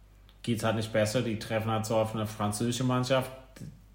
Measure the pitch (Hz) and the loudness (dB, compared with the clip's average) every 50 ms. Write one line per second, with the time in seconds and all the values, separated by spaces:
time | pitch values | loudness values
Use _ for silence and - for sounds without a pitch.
0 | - - - - - - - - - 117 117 110 113 110 107 113 110 110 - 110 | -20 -20 -20 -20 -20 -20 -20 -10 -2 -2 -2 0 2 0 0 0 -2 0 2 2
1 | 107 104 - 127 113 120 110 101 - - 113 110 104 110 110 110 104 - 117 110 | 2 4 2 0 0 0 -2 -4 -4 -2 -2 -2 0 0 0 0 0 2 2 2
2 | 110 110 - 113 107 107 - - 110 104 107 - 120 120 120 - 131 127 127 127 | 2 2 0 -4 -4 -4 -4 -2 -2 -2 0 0 0 0 0 0 0 2 2 2
3 | 127 127 135 131 127 - - - - - - - - - - - - - - | 2 2 2 2 2 0 -8 -14 -18 -20 -18 -16 -16 -16 -16 -18 -20 -20 -20